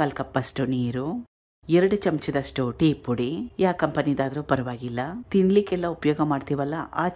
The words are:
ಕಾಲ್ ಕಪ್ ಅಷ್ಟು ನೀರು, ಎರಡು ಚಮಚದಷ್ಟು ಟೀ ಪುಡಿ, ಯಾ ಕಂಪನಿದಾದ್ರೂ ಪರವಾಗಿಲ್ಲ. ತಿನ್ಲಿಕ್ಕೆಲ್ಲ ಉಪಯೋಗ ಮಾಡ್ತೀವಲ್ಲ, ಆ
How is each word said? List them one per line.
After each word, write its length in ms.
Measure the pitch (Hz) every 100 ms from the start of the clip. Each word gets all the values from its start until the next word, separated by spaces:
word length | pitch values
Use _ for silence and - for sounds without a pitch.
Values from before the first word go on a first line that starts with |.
ಕಾಲ್ 200 | 147 131
ಕಪ್ 180 | 135 131
ಅಷ್ಟು 200 | 127 - 123 127
ನೀರು, 320 | 120 127 139 240 240 _ _ _ - 165
ಎರಡು 180 | 190 202
ಚಮಚದಷ್ಟು 580 | - 156 - 139 139 - 123 117
ಟೀ 80 | 160 139
ಪುಡಿ, 240 | - 117 120 165 240 -
ಯಾ 80 | 190 180
ಕಂಪನಿದಾದ್ರೂ 640 | 151 147 143 135 135 139 147
ಪರವಾಗಿಲ್ಲ. 500 | 131 123 120 123 120 139 214 247
ತಿನ್ಲಿಕ್ಕೆಲ್ಲ 540 | 196 190 202 202 180 170 165
ಉಪಯೋಗ 240 | 151 151 151
ಮಾಡ್ತೀವಲ್ಲ, 460 | 139 135 143 143 160 - -
ಆ 20 | 175